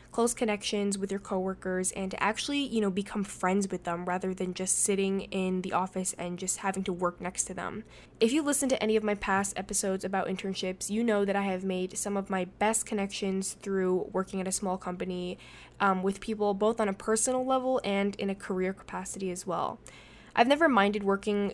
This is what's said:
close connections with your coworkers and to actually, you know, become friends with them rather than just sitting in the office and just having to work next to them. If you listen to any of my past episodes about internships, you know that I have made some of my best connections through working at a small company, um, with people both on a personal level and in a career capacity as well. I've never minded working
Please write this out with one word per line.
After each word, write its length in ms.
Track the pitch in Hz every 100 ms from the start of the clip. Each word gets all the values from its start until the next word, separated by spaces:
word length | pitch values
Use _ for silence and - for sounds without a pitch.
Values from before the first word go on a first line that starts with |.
| -
close 220 | - 233
connections 640 | - 233 208 - 208 202 196
with 120 | 196
your 120 | 196
coworkers 720 | - 190 190 185 185 185 185
and 180 | - 190
to 100 | -
actually, 380 | 196 220 - 285
you 220 | 277 226
know, 80 | 202
become 340 | 185 196 214
friends 460 | 196 - 180 196 196
with 160 | 180 -
them 180 | 170
rather 300 | 180 185 190
than 200 | 185 180
just 240 | 180 185 -
sitting 440 | - 196 196 196
in 400 | - 190 185 185
the 100 | 180
office 420 | 165 185 185 185 -
and 200 | 175 175
just 200 | 185 -
having 260 | 196 196
to 80 | 196
work 300 | 175 180 175
next 240 | 180 - -
to 80 |
them. 320 | 185 90 214 - - - -
If 140 | 226
you 80 | 294
listen 260 | 285 285 269
to 160 | 262
any 140 | 214 220
of 60 | 208
my 100 | 202
past 420 | - 196 202 -
episodes 460 | 196 202 196 190
about 240 | 190 190 -
internships, 600 | 190 190 190 185 185 -
you 120 | 208
know 220 | 233 202
that 140 | 202 196
I 60 |
have 200 | 196 185
made 340 | 190 185 185 -
some 200 | 202 202
of 120 | 196
my 140 | 190
best 420 | 180 - 214 220 -
connections 680 | 208 196 - 196 190 190
through 560 | - 196 190 185 185 -
working 300 | 185 190 190
at 80 | 185
a 20 |
small 260 | 185 196 185
company, 600 | - 180 185 180 180 190 - - - -
um, 240 | 202 185
with 160 | 190 196
people 340 | - 214 208
both 280 | 196 214 226
on 80 | 208
a 40 |
personal 520 | 196 - 220 - 254 254
level 340 | 262 254 262 196
and 300 | 196 202 196
in 140 | 196
a 60 | 196
career 380 | - 185 185
capacity 580 | 190 - 180 185 196 190
as 160 | 180 196
well. 320 | 165 143 233 - - - - -
I've 140 | - 240
never 220 | 294 330
minded 340 | 233 202 208
working 480 | 196 196 214 202 202